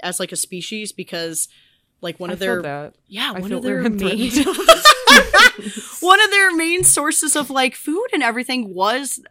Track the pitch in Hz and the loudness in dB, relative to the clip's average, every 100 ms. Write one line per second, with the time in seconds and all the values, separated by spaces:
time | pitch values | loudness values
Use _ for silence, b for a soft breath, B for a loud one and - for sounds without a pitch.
0 | 175 180 185 175 - 180 165 220 208 - | -10 -6 -6 -6 -8 -10 -10 -10 -10 -12
1 | 180 170 165 160 - b b b b _ | -12 -8 -8 -8 -10 b b b b _
2 | 175 165 180 185 190 185 156 143 147 _ | -12 -10 -10 -6 -4 -4 -6 -10 -12 _
3 | _ 208 269 190 190 247 247 262 240 208 | _ -8 -8 -8 -8 -6 -4 -4 -4 -2
4 | 190 220 240 254 294 - 392 - 605 508 | -4 -2 -2 0 0 2 4 6 4 2
5 | 494 554 508 - 494 - - - - - | 6 6 6 6 6 4 -8 -12 -14 -4
6 | 349 381 427 403 381 330 330 359 370 - | 4 6 6 4 4 2 -2 0 2 2
7 | 294 302 311 302 285 269 262 - - 330 | 0 -2 0 -2 -2 0 0 -2 -6 -4
8 | 494 370 240 233 247 254 208 180 196 254 | -2 0 0 -2 -4 -4 -4 -2 0 0
9 | 269 - - | -4 -10 -12